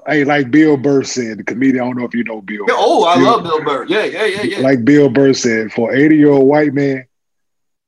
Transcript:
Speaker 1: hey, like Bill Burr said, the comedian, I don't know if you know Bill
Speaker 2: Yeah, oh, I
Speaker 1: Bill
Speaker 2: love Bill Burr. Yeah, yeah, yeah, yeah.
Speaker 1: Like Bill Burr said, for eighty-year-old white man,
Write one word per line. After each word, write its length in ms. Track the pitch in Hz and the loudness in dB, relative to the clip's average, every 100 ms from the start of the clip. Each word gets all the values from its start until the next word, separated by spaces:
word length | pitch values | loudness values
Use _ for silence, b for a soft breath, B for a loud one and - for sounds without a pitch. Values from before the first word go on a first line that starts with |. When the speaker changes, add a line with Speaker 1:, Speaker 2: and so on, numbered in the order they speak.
| - | -4
Speaker 1:
hey, 180 | 151 | -2
like 260 | 143 147 127 | 0 0 2
Bill 260 | 147 156 143 | 4 4 2
Burr 260 | 135 139 | 2 0
said, 340 | 120 - 117 104 | -2 -6 -8 -8
the 60 | |
comedian, 380 | 101 113 135 127 | -10 -2 0 0
I 20 | 123 | -4
don't 120 | 123 | -6
know 60 | |
if 100 | 120 | -6
you 100 | 120 | -6
know 160 | 110 110 | -6 -10
Bill 240 | 98 107 - | -12 -8 -4
Speaker 2:
Yeah, 80 | 247 | 0
oh, 280 | - 339 | 0 2
I 120 | 214 254 | 2 2
Speaker 1:
Bill 80 | |
Speaker 2:
love 180 | 208 233 | 2 0
Bill 180 | 170 156 | -2 -4
Burr. 220 | 147 139 | -4 -6
Yeah, 200 | 120 202 | -4 -4
yeah, 200 | 170 156 | -4 -4
yeah, 180 | 214 - | -4 -4
yeah. 160 | - - | -6 -4
Speaker 1:
Like 240 | 131 135 | -4 -2
Bill 240 | 117 147 143 | 2 4 4
Burr 220 | 120 139 | 4 2
said, 360 | 131 123 113 107 | 2 0 -4 -4
for 220 | - 110 | -4 -2
eighty-year-old 520 | 127 151 156 147 139 135 | 2 2 4 4 4 4
white 240 | 147 151 | 2 0
man, 320 | 135 139 135 131 _ _ _ _ _ _ _ | 0 -2 -4 -10 _ _ _ _ _ _ _